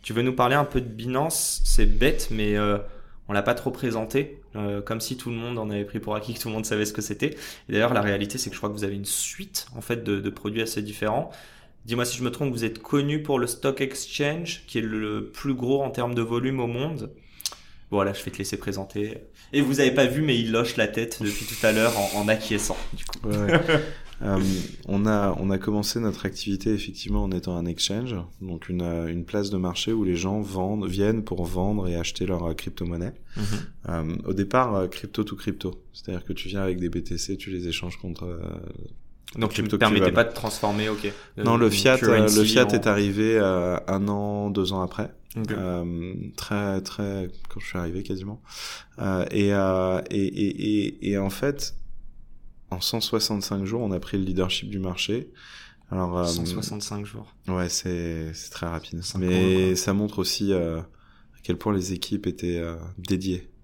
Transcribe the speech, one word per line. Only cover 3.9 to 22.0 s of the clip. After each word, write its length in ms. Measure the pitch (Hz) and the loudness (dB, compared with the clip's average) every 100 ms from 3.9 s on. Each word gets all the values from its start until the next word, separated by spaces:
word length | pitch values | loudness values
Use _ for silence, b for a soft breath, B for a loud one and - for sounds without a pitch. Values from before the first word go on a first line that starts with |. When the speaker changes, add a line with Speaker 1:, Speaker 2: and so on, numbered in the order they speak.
| 113 110 135 143 - - | -2 0 0 0 -6 -12
Speaker 1:
euh, 280 | 110 101 101 | -6 -4 -4
comme 180 | 101 113 | -4 -4
si 160 | - 127 | -4 -6
tout 140 | 123 | -6
le 60 | 117 | -6
monde 220 | 117 120 | -4 -4
en 120 | 107 | -2
avait 160 | 104 101 | -2 -2
pris 120 | 110 | -4
pour 160 | 104 | -4
acquis, 200 | 107 107 | -4 -4
que 60 | 110 | -6
tout 80 | 117 | -4
le 60 | |
monde 120 | 110 110 | -4 0
savait 180 | 107 | 0
ce 80 | 104 | 0
que 80 | - | -2
c'était. 300 | 104 101 - - B B - | -6 -2 -2 -2 B B -2
Et 40 | |
d'ailleurs, 220 | 101 117 | 2 4
la 80 | 120 | 4
réalité, 340 | 104 98 101 131 | 4 2 0 -4
c'est 140 | - | -6
que 40 | |
je 60 | - | -4
crois 80 | 107 | -6
que 60 | |
vous 100 | 104 | -2
avez 120 | 98 98 | -4 -4
une 100 | 98 | -4
suite, 600 | - - - - - - | -4 -4 -6 -8 -8 -8
en 60 | 120 | -14
fait, 240 | - 117 | -4 -4
de, 160 | 113 101 | 0 0
de 100 | 101 | 0
produits 300 | 98 104 107 | -4 -4 -2
assez 220 | 113 - | -2 -2
différents. 480 | 104 104 107 117 - B B B B B 113 | -6 -2 0 0 -2 B B B B B -4
Dis-moi 180 | 120 | 0
si 140 | 120 123 | 0 0
je 40 | |
me 80 | 127 | -2
trompe, 220 | - 143 | 0 -2
vous 140 | 117 113 | 0 -2
êtes 160 | 110 | -4
connu 400 | - 143 143 151 | 0 2 2 0
pour 160 | 151 135 | 0 0
le 80 | 120 | 2
Stock 340 | - 139 135 | 0 0 0
Exchange, 840 | 135 - - - 147 160 170 - - | -2 -4 -8 -2 -2 -2 -6 -8 -4
qui 100 | 120 | -4
est 60 | |
le 480 | 113 110 107 107 104 | -2 -2 -2 -4 -6
plus 220 | - 139 | -6 -4
gros 280 | 127 123 139 | 0 2 2
en 80 | 139 | 0
termes 240 | 120 123 | -2 0
de 80 | 120 | 0
volume 380 | 113 117 131 135 | 0 0 0 0
au 60 | 120 | -2
monde. 480 | 120 147 156 110 - B B B B B B B | -2 -4 -4 -8 -12 B B B B B B B
Bon, 120 | 101 | 2
là, 100 | 98 | 2
je 100 | 98 | 0
vais 80 | - | -8
te 60 | - | -6
laisser 220 | 101 104 | -6 -6
présenter. 640 | - 98 95 104 104 110 - B B | -6 -6 -6 -4 -6 -6 -16 B B
Et 80 | 139 | 2
vous 180 | 135 139 | 2 6
avez 100 | 131 | 6
pas 140 | 127 | 6
vu, 160 | 131 131 | 4 4
mais 180 | 151 120 | 2 4
il 160 | 113 | 4
hoche 220 | 113 120 - | 2 2 2
la 100 | 107 | 0
tête 360 | - 113 - | 2 -4 -2
depuis 240 | 107 101 101 | -2 -2 -6
tout 200 | - 110 | 2 4
à 60 | |
l'heure 220 | 107 113 | 6 4
en, 200 | 110 | 4